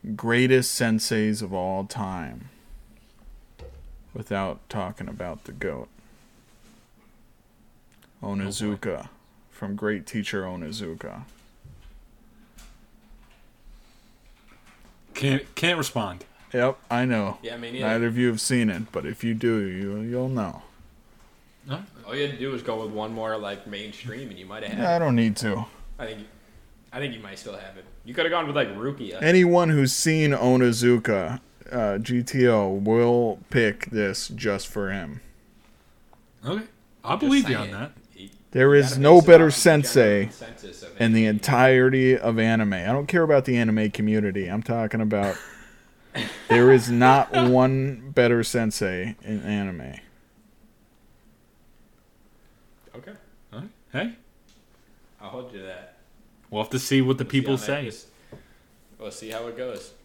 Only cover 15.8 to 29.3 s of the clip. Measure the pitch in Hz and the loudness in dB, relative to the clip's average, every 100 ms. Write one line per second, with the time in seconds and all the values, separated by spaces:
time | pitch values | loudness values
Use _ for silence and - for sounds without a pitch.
15.8 | 135 123 104 85 - _ - 127 123 131 | -4 -6 -6 -10 -20 _ -8 -2 -2 -2
16.8 | _ 120 127 113 98 90 113 117 117 123 | _ -2 0 -2 -2 -6 -14 -12 -12 -6
17.8 | 107 113 117 117 123 110 - 127 110 87 | -4 -2 -2 0 0 0 -2 0 0 -2
18.8 | 110 92 73 - 117 113 120 113 98 92 | -8 -8 -8 -8 -6 -2 -2 -2 -4 -6
19.8 | 98 104 113 123 127 127 98 - - _ | -8 -8 -8 -6 -6 -6 -8 -10 -20 _
20.8 | - _ _ _ _ _ _ _ 135 151 | -20 _ _ _ _ _ _ _ -14 -12
21.8 | 202 - 110 131 143 120 135 123 - 110 | -12 -20 -12 -6 -6 -6 -8 -8 -6 -8
22.8 | 110 107 107 113 110 110 104 101 - 101 | -6 -8 -8 -6 -6 -6 -8 -12 -12 -14
23.8 | 107 - 123 113 131 90 92 107 107 107 | -14 -14 -14 -14 -14 -16 -16 -12 -10 -6
24.8 | 117 170 160 120 113 101 113 98 110 - | -2 0 0 2 0 -2 -4 -6 -8 -16
25.8 | - - 117 107 107 - _ - _ _ | -20 -16 -14 -16 -18 -20 _ -20 _ _
26.8 | _ 127 139 113 104 98 - 98 95 95 | _ -10 -10 -10 -16 -18 -16 -16 -18 -20
27.8 | 92 - 113 123 165 170 151 143 117 98 | -20 -20 -12 -4 -2 0 -2 -2 -2 -4
28.8 | 127 139 107 90 156 | -8 -8 -12 -2 4